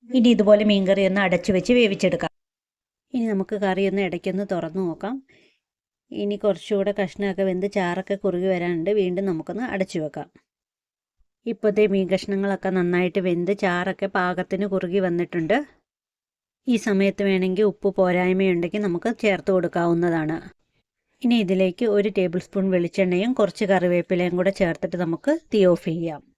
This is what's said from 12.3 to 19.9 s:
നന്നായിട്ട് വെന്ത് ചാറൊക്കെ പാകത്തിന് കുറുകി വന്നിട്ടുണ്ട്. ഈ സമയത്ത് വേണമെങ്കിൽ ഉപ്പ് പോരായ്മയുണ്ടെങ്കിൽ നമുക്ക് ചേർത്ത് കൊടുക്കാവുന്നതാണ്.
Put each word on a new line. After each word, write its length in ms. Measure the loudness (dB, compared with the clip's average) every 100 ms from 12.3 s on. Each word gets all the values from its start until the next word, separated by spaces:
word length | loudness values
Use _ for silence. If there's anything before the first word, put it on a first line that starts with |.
| -4 -2 -2 -2 0
നന്നായിട്ട് 400 | 0 0 0 0 -2
വെന്ത് 240 | -2 -2 -2
ചാറൊക്കെ 460 | -2 -2 -4 -4 -4 -2
പാകത്തിന് 500 | -2 -2 -4 -4 -2
കുറുകി 260 | -2 -2 -2 0
വന്നിട്ടുണ്ട്. 500 | -2 -2 -4 0 -2 -2 _ _ _ _ _ _ _ _ _ -2
ഈ 100 | -2 0
സമയത്ത് 360 | 2 2 0 0
വേണമെങ്കിൽ 400 | 0 0 0 0
ഉപ്പ് 180 | 0 -4 0
പോരായ്മയുണ്ടെങ്കിൽ 840 | 0 2 0 2 2 0 -2 -4 -4
നമുക്ക് 220 | -2 -4 -2
ചേർത്ത് 280 | 0 0 0
കൊടുക്കാവുന്നതാണ്. 840 | 0 0 -2 0